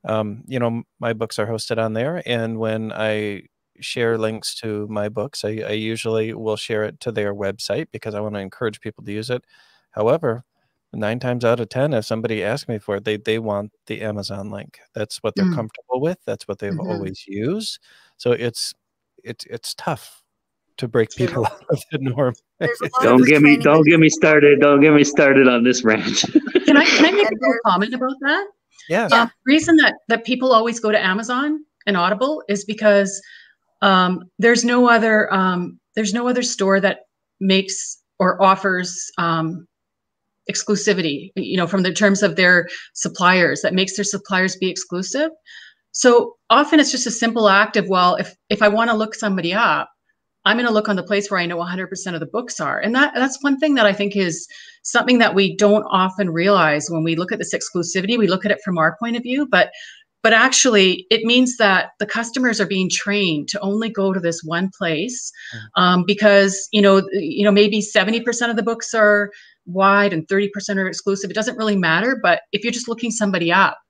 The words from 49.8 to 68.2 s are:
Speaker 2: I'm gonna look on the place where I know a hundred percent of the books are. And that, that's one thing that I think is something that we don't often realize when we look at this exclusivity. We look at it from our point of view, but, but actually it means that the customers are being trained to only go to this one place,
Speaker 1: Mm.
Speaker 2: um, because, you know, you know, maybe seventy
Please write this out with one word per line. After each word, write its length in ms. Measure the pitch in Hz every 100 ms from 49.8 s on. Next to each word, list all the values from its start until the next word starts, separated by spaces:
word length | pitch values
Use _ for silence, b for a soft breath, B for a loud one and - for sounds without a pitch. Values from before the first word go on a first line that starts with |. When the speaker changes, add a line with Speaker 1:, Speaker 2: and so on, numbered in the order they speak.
| - _ _ _ _ _
Speaker 2:
I'm 120 | 196 226
gonna 140 | 240
look 180 | 214 208
on 60 | 190
the 60 |
place 280 | 180 202 202
where 100 | 190
I 60 | 175
know 140 | 175
a 40 |
hundred 240 | 175 185 185
percent 260 | 185 185
of 60 | 165
the 60 | 165
books 340 | 233 247 -
are. 180 | 147 -
And 160 | 208
that, 180 | 247 285
that's 280 | 247 269 -
one 160 | 277 269
thing 160 | 311
that 120 | 269 208
I 60 |
think 220 | 196 202
is 320 | 202 180 160 - B B B
something 360 | - 240 240 247
that 160 | 220
we 220 | 185 196 165
don't 260 | 208 208 208
often 400 | 185 185 185 185
realize 580 | 165 185 196 156 147 147
when 140 | 165
we 140 | 160 165
look 160 | 180
at 60 | 202
this 140 | -
exclusivity. 640 | 196 - 180 170 190 196 240
We 120 | 196
look 160 | 185
at 80 | 208
it 80 | -
from 140 | - 170
our 180 | 156 165
point 160 | 233 233
of 80 |
view, 240 | 247 262 277
but, 200 | 185 190 B B B B _
but 100 | 220
actually 760 | 220 254 247 269 208 190 180 -
it 140 | 226
means 320 | 226 247 254 -
that 340 | 208 180 - _
the 80 | 208
customers 540 | 233 233 262 254 214
are 60 | 185
being 220 | 190 185
trained 600 | - 202 202 190 151 -
to 120 | -
only 280 | 196 208 226
go 240 | - 196
to 80 | 190
this 220 | 170 165
one 260 | 156 170 190 _
place, 540 | 175 160 226 247 - B B
Speaker 1:
Mm. 280 | 117 B -
Speaker 2:
um, 220 | 180 180 175
because, 600 | 202 208 202 196 196 -
you 100 | 214
know, 200 | 202 196 190
you 320 | 202 160 160
know, 80 | 208
maybe 280 | 202 208 214
seventy 400 | 202 202 190 233